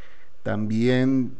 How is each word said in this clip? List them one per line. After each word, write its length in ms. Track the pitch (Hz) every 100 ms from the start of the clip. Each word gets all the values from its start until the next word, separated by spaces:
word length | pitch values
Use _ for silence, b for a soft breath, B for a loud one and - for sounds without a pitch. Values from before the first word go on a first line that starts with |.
| B B B -
También 960 | 107 107 107 110 120 127 131 135 120 -